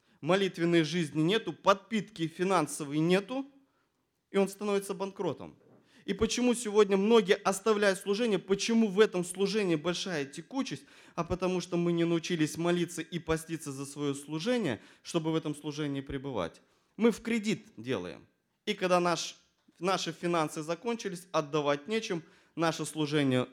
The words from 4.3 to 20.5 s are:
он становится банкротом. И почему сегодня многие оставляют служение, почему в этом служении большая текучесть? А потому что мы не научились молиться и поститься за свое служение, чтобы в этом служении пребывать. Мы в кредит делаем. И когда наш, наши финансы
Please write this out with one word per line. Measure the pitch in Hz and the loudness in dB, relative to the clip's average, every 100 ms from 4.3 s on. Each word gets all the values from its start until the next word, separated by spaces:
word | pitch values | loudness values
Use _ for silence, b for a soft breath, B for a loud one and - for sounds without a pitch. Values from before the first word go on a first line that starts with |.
| 196 | 0
он | 196 | 0
становится | - 208 196 196 | -2 -2 -2 -2
банкротом. | 180 196 190 180 127 82 - - - b b - | -6 -6 -4 -4 -4 -10 -16 -20 -20 b b -6
И | |
почему | 196 220 247 247 | -2 0 2 2
сегодня | 240 214 208 208 196 | 2 2 4 4 4
многие | 202 226 180 208 | 6 6 6 2
оставляют | 180 190 220 208 202 185 | 2 0 2 4 4 2
служение, | 196 202 240 185 | -2 0 2 0
почему | - 196 - 226 220 | 0 -2 2 4 4
в | 185 | 6
этом | 214 185 175 | 4 4 -4
служении | 180 196 214 190 160 | -2 0 0 2 0
большая | 160 175 196 160 139 | 0 -4 -4 -4 -4
текучесть? | - 160 262 254 143 - B B - | -8 -8 -6 -4 -6 -12 B B -8
А | |
потому | 165 180 185 185 | -4 -2 0 -2
что | 165 175 | -2 0
мы | 175 | 2
не | 170 170 | 2 2
научились | 170 - 175 151 160 | 0 0 0 0 0
молиться | 170 175 170 - | 0 0 0 -4
и | - 175 | -8 -8
поститься | - 160 160 160 147 | -2 -4 -4 -8 -8
за | 135 139 | -8 -10
свое | 151 143 | -4 -4
служение, | 139 143 156 190 247 175 107 B B | -4 -6 -6 -2 0 0 -4 B B
чтобы | - 175 156 | -6 -4 -2
в | 160 | -2
этом | 160 151 | -4 -6
служении | 156 143 147 139 | -8 -6 -4 -4
пребывать. | 135 139 139 113 82 - b b b - | -6 -8 -6 -4 -4 -6 b b b 2
Мы | 226 | 2
в | 202 | 2
кредит | 233 233 208 180 - - | -2 -2 0 -4 -6 -14
делаем. | 113 113 90 62 - _ _ _ - | -6 -4 -6 -12 -18 _ _ _ -6
И | 208 | -2
когда | 185 180 | 2 2
наш, | 175 165 - - _ _ _ _ | 4 0 -4 -12 _ _ _ _
наши | 180 180 170 | -2 -2 -4
финансы | 160 180 175 151 | -6 -2 0 0